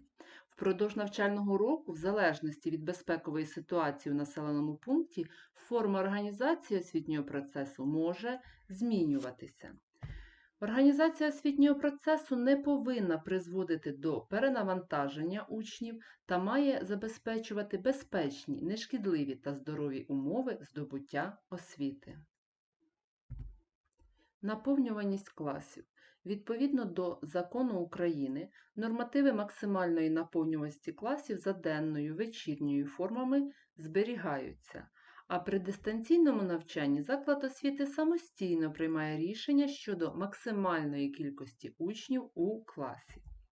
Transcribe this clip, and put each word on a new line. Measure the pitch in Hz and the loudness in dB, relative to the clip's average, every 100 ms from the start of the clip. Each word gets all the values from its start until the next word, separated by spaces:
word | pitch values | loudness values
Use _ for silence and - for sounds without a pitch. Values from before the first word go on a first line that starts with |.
| - - - - - | -20 -20 -20 -20 -16
Впродовж | - 196 185 208 208 | -2 0 2 0 0
навчального | 202 202 202 202 202 196 | -4 0 2 2 2 4
року, | 226 320 - | 4 2 -2
в | 160 | -4
залежності | 180 208 175 151 156 147 170 | 0 4 4 2 -2 -4 -4
від | 160 | -2
безпекової | 156 180 - 160 165 151 151 | -2 -4 -2 -2 -2 -4 -4
ситуації | 170 151 175 151 139 147 | -6 -2 0 0 -2 -2
у | 143 | -2
населеному | 143 - 151 147 151 151 | -2 -4 -2 0 0 -2
пункті, | 240 294 330 - 160 - - | 0 0 0 -4 -8 -10 -20
форма | - - 240 214 196 | -18 -4 0 2 2
організації | 196 202 208 208 269 339 - 190 | 2 0 -2 -2 0 0 0 -2
освітнього | 175 160 151 151 | 0 -4 -2 -2
процесу | 139 143 139 143 135 - 139 | -2 -4 -6 -6 -6 -4 -2
може | 156 165 185 233 254 - - - | 0 0 -2 -4 -6 -10 -20 -12
змінюватися. | 190 233 202 156 139 131 - - - - - _ _ - - - - _ - | -4 0 2 2 2 -2 -8 -16 -16 -20 -20 _ _ -12 -12 -16 -20 _ -8
Організація | 208 247 277 285 320 320 302 | 0 6 8 8 6 4 0
освітнього | 285 294 285 285 277 | 2 2 6 8 8
процесу | 294 285 311 311 - 247 | 2 2 2 2 2 2
не | 247 277 | 4 4
повинна | 285 277 233 240 185 156 | 4 2 2 0 2 0
призводити | 196 185 170 185 175 160 151 | 0 -2 -2 -2 0 0 -2
до | 135 156 135 | -2 -2 -2
перенавантаження | - 202 269 240 196 185 180 151 139 151 165 202 - | -2 0 2 2 0 -2 -2 -2 -2 -2 -4 -4 -6
учнів | 220 220 - 233 226 - - - | -8 -8 -8 -8 -10 -14 -14 -2
та | 180 | 0
має | 196 269 285 262 | 2 4 4 2
забезпечувати | 190 202 220 - 233 226 220 208 208 185 | 0 -2 -4 -6 -4 -4 -2 -4 -2 -2
безпечні, | 226 269 - 196 143 - - 139 | 0 0 -2 -2 -2 -4 -6 -4
нешкідливі | 165 220 - 254 196 160 139 | -4 -4 -4 -2 0 0 0
та | 131 143 | -4 -6
здорові | 139 143 147 147 135 - | -6 -6 -4 -4 -4 -4
умови | 139 139 226 254 185 | -2 0 -2 -2 -4
здобуття | 147 151 143 135 - 143 180 202 - | -8 -10 -8 -8 -6 -4 -4 -8 -12
освіти. | 175 - - 139 - - 151 - _ _ _ _ _ _ _ _ _ - - - - _ _ _ _ _ _ _ _ | -14 -12 -6 -4 -6 -14 -18 -20 _ _ _ _ _ _ _ _ _ -16 -14 -14 -16 _ _ _ _ _ _ _ _
Наповнюваність | 202 220 269 277 233 208 202 196 - | -4 -2 0 2 2 0 0 -2 -4
класів. | - 147 147 - - - _ - _ 175 | -6 -4 -4 -8 -18 -20 _ -20 _ -8
Відповідно | 202 208 233 277 269 | -6 -4 -2 0 0
до | 202 170 175 - | 0 -2 -2 -2
Закону | 156 175 175 247 254 190 | -4 -4 -2 0 0 0
України, | 170 - 175 151 131 139 - - _ 220 | -4 -2 0 0 0 -4 -6 -14 _ -6
нормативи | 220 233 240 285 277 | -2 -2 0 4 4
максимальної | 214 208 - 208 190 175 165 160 | 4 -2 -4 0 2 2 4 4
наповнюваності | 160 165 165 160 156 147 147 - | 2 0 0 0 0 -2 -6 -12
класів | 156 220 285 - 196 | -6 -4 -4 -4 -4
за | 190 | -2
денною, | 190 170 151 156 151 151 160 | -2 0 0 0 0 -2 -2
вечірньою | 226 226 - 143 143 143 143 | -4 -6 -6 -2 2 2 0
формами | - 190 240 262 277 277 - _ - | -2 -2 0 2 2 2 -4 _ -14
зберігаються, | 156 185 220 226 175 139 127 - - - - _ - - - | -2 2 2 0 -2 -2 -6 -12 -16 -16 -16 _ -20 -16 -4
а | 180 | -4
при | 185 196 | 0 -2
дистанційному | 180 196 214 226 226 339 302 214 | -2 -4 -4 -2 4 6 8 6
навчанні | 190 165 - 165 143 143 | 2 -2 -2 0 2 2
заклад | 147 277 277 277 | 2 0 2 0
освіти | 269 - 277 277 277 | 0 -2 -2 0 -2
самостійно | 285 311 339 - - 190 165 156 | 0 2 2 -2 -4 0 2 0
приймає | 156 160 160 156 156 | 0 0 0 0 0
рішення | 170 220 - 285 285 | -2 -2 2 4 4
щодо | 285 - 185 160 | 0 -4 -2 -2
максимальної | 160 202 - 240 202 190 160 147 143 139 | -2 -6 -6 -4 0 2 2 0 0 -2
кількості | 139 143 139 135 - 117 - | -2 -6 -6 -12 -12 -14 -6
учнів | 170 220 - 254 247 | -4 -4 -2 -2 -2
у | - 180 226 | -2 0 -2
класі. | 226 - 131 - - - - - - | -8 -8 -8 -10 -16 -20 -18 -20 -20